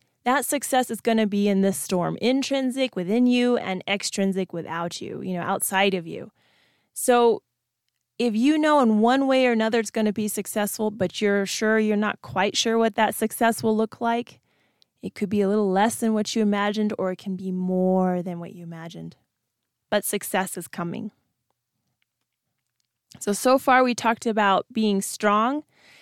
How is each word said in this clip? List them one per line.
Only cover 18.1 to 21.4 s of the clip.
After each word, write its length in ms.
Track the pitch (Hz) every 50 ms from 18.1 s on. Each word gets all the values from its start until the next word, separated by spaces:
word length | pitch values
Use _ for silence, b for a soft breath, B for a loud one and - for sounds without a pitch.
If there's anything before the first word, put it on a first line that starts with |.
| 180 180
than 180 | 170 190 175 170
what 140 | 170 - -
you 80 | 175
imagined. 540 | 175 165 170 165 160 170 170 165 165 170 - _ _ _ _ _ _ _ _ _ _ _ _ _ _ -
But 160 | - 208 196
success 500 | - - 202 - - - 196 190 185 -
is 120 | - 170 -
coming. 420 | - - 170 175 - - - 214 - _ _ _ _ _